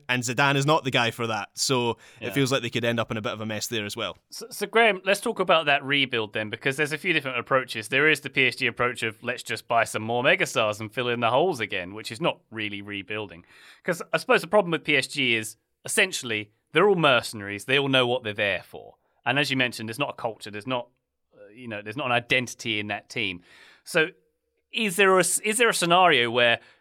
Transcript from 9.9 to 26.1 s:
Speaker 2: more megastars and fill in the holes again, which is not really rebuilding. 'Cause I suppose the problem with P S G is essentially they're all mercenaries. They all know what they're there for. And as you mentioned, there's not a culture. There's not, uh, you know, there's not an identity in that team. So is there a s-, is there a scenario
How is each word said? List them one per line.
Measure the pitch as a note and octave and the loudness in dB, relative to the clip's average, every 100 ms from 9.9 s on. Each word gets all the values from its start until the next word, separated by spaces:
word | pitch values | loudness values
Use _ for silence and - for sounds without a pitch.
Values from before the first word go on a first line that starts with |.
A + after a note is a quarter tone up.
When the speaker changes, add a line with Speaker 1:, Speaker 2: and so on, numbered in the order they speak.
| A2+ | 0
Speaker 2:
more | A2 A#2+ | -2 0
megastars | C3+ F#3+ D#3 C3 G#2+ G#2+ | 2 2 2 0 0 0
and | A2 - | -6 -4
fill | B2 | -2
in | A#2+ | 0
the | A#2 | 2
holes | B2+ F3+ C#3 | 4 2 0
again, | G#2 G2 F2+ | -4 -4 -6
which | G#2 A2+ | -10 -12
is | A2+ | -4
not | D#3+ - _ | -4 -4 _
really | A2 G#2+ G2+ | -8 -8 -8
rebuilding. | G2+ G2+ F#2+ G#2+ G#2 E2+ - - - - | -10 -12 -8 -8 -8 -12 -20 -20 -20 -14
'Cause | - E3+ - | -6 -6 -2
I | D#3+ | -4
suppose | - F#3+ | 2 0
the | E3+ | 4
problem | G#3 F3 | 2 2
with | D#3+ - | -2 0
P | C#3+ | 0
S | - | 0
G | D3 B2+ A2+ | -2 0 0
is | A2 - _ _ - | -2 -12 _ _ -6
essentially | - F#3+ - B2 G#2+ G#2+ _ _ | 0 0 0 -4 -6 -6 _ _
they're | D#3 G#3 | 2 4
all | F3+ | 4
mercenaries. | D3+ A#2+ - A2 G2+ G2+ - | 4 4 0 -10 -10 -10 0
They | C3+ | 0
all | C#3 | 2
know | C3 B2 | 2 2
what | B2 | 0
they're | A2 G#2 | -4 -2
there | G#2 F2 | 0 0
for. | - D#2 G#1 - _ _ - | -6 -18 -18 -20 _ _ -4
And | C3+ | -2
as | C#3 | 0
you | C3 | 0
mentioned, | B2 A2+ A2 | -2 -2 -10
there's | A2 | -6
not | C#3 | -6
a | - | -4
culture. | A#2+ G#2+ G#2+ | -8 -8 -14
There's | G#2 A2+ | -12 -6
not, | B2+ A#2+ _ _ _ _ _ | -6 -6 _ _ _ _ _
uh, | G2+ | -20
you | A2 B2 | -18 -10
know, | G#2 | -10
there's | G#2 A2+ | -8 -8
not | C3 | 0
an | |
identity | A#2+ A#2+ B2+ A#2+ - A#2 G#2+ | 0 2 0 0 -8 -4 -4
in | G#2 | -4
that | G#2 - | -8 -8
team. | B2+ G2+ F2+ _ - - _ - | -6 -6 -6 _ -20 -20 _ -4
So | E3+ D#3+ - _ _ _ _ _ | -2 -2 -4 _ _ _ _ _
is | A#3 G#3+ F3 | -4 -4 2
there | G3 F#3 | 4 6
a | |
s-, | F3+ - | 4 0
is | G#3+ A3 | -2 2
there | A#3 | 2
a | - | 2
scenario | E3+ F3 F3+ | 4 6 6